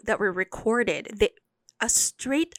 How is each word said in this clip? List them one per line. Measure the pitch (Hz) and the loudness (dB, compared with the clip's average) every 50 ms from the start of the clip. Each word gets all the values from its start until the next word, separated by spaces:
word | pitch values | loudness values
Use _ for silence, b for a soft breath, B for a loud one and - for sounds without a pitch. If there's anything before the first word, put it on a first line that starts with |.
| - | -2
that | - 220 - | -2 0 0
were | 208 202 | 0 0
recorded, | 180 180 185 - - - - 226 226 240 240 196 160 139 - - - 202 | 0 0 -4 -6 -6 -6 -2 0 2 2 2 2 0 -2 -4 -8 -2 2
they, | 180 - - _ _ _ _ _ _ _ _ - | 2 2 0 _ _ _ _ _ _ _ _ -6
a | - 233 | -2 0
straight, | - - - - - - - 254 269 294 330 339 - | 2 2 0 0 -2 -6 -4 -2 0 0 0 -2 -4